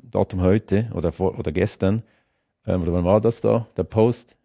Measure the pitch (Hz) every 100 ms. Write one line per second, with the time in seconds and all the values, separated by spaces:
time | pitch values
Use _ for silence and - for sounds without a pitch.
0 | - 104 101 92 90 107 - 101 117 -
1 | 82 - 92 - - 82 - - 95 110
2 | - _ _ _ _ _ - 92 85 90
3 | 87 107 113 117 110 113 117 - 90 110
4 | 113 120 - _